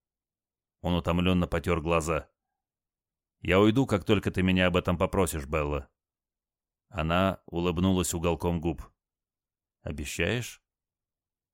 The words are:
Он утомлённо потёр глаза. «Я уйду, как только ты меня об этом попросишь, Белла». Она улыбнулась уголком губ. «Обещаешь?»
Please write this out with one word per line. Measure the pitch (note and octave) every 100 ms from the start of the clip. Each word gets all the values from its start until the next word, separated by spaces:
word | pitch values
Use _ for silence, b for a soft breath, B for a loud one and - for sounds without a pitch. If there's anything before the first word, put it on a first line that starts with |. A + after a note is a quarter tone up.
| _ _ _ _ _ _ _ _
Он | F2 F2
утомлённо | F2 F2 F2+ F2+ E2+
потёр | E2+ F2+ E2
глаза. | D#2+ E2 D#2 D2+ - _ _ _ _ _ _ _ _ _ _ _
«Я | E2 F#2+
уйду, | G#2+ A#2 C3+
как | G2
только | - G2 G2
ты | F#2
меня | F#2 F#2 F2+
об | F2+
этом | F#2 E2+
попросишь, | F#2 F#2+ F2 D#2 C#2
Белла». | D#2 D2 C#2+ - _ _ _ _ _ _ _ _ _ _
Она | F2 D#2+ F2+ F#2+ - -
улыбнулась | E2+ F2 E2+ F#2+ F#2 F2
уголком | F2 E2+ D#2+ F2 E2+
губ. | D#2+ D2 - _ _ _ _ _ _ _ _ _
«Обещаешь?» | - D2 D2 - F2 A#2+ - - _ _ _ _ _ _ _ _ _